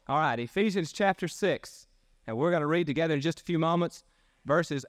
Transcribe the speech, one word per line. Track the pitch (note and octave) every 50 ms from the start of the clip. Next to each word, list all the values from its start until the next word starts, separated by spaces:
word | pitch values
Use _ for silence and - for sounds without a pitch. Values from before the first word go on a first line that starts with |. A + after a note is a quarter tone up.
| _ -
All | C3+
right, | D3+ D#3 D3 A#2 A#2
Ephesians | A#2+ A#2 - F#3+ G#3+ A3 F3+ G3 E3 D3+
chapter | - - G3+ G3 F#3+ - F#3+ E3
six. | - - G3+ F#3 D3 - - - - - - _ _ _ _ _ _ _ -
And | - A2
we're | A#2 D3 F3
gonna | F3 E3 D3
read | D3 D#3+ F3 F3
together | D3 C3 D3 E3 E3 D#3
in | C#3+
just | C3+ D#3+ D#3+ -
a | -
few | - F3 D#3+
moments, | D#3+ E3 E3+ F3 E3+ E3 - - - _ _ _ _ _ _ _ -
verses | - D3 E3 E3 - D3 C#3 -